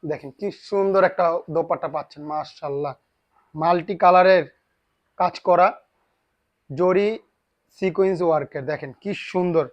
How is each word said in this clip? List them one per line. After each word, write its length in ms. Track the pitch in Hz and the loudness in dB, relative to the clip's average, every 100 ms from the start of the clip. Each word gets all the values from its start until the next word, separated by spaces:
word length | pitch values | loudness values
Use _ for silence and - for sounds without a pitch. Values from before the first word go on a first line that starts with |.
দেখেন 260 | 156 143 139 - | -8 -10 -12 -10
কি 80 | 202 - - | -10 -10 -6
সুন্দর 320 | 202 196 196 185 | -2 0 2 2
একটা 160 | 190 175 170 - 156 | 2 -2 -2 -4 -4
দোপাট্টা 340 | 165 170 160 147 | -2 -4 -4 -8
পাচ্ছেন, 260 | 143 - 147 | -10 -14 -10
মাশাআল্লাহ, 640 | 151 143 - 143 143 143 131 _ _ _ _ _ 156 | -8 -10 -12 -10 -8 -8 -10 _ _ _ _ _ -4
মাল্টি 400 | 160 175 160 180 | 0 0 -2 2
কালারের 400 | 180 180 185 185 147 _ _ _ _ _ _ - | 6 6 6 4 2 _ _ _ _ _ _ -4
কাজ 140 | 180 - - | -4 -2 0
করা, 200 | 175 180 - _ _ _ _ _ _ _ _ _ | 4 4 2 _ _ _ _ _ _ _ _ _
জরি 400 | 135 180 185 208 226 _ _ _ _ _ _ | 0 2 2 0 -4 _ _ _ _ _ _
সিকোয়েন্স 420 | 190 175 190 180 175 | -4 0 0 0 0
ওয়ার্কের, 360 | 156 139 151 131 | 0 -2 -10 -8
দেখেন 200 | 147 143 123 | -8 -10 -12
কি 100 | 202 202 - | -10 -10 -6
সুন্দর। 340 | 185 180 160 135 | -4 0 0 -2